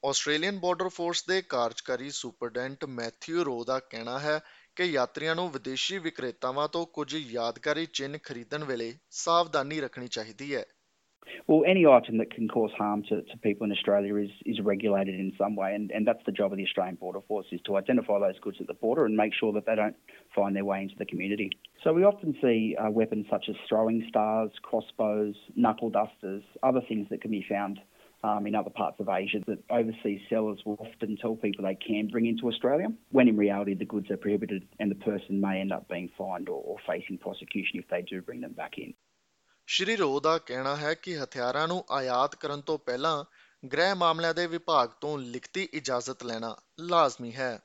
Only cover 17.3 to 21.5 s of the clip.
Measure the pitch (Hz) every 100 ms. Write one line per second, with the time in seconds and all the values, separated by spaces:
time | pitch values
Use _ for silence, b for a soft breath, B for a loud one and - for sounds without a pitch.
17.3 | 104 92 87 - 98 95 127 117 101 98
18.3 | 95 - 95 - - 113 143 123 107 107
19.3 | - 113 104 104 110 107 - - B B
20.3 | - 101 98 101 98 98 - 104 117 95
21.3 | 104 98